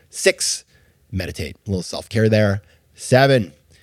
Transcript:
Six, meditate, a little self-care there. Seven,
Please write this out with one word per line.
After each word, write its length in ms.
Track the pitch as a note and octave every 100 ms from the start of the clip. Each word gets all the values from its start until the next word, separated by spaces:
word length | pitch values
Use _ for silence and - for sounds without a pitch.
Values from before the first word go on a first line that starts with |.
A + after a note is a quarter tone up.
| _
Six, 540 | - F#3+ - - - - _ _ _ _
meditate, 420 | F#2 E2+ - D2+ - -
a 40 |
little 140 | F#2+
self-care 440 | - - - A2+ A2
there. 340 | G#2+ G#2 G2+ - _ _ -
Seven, 560 | - B2+ C#3 C3 F2+ - _ _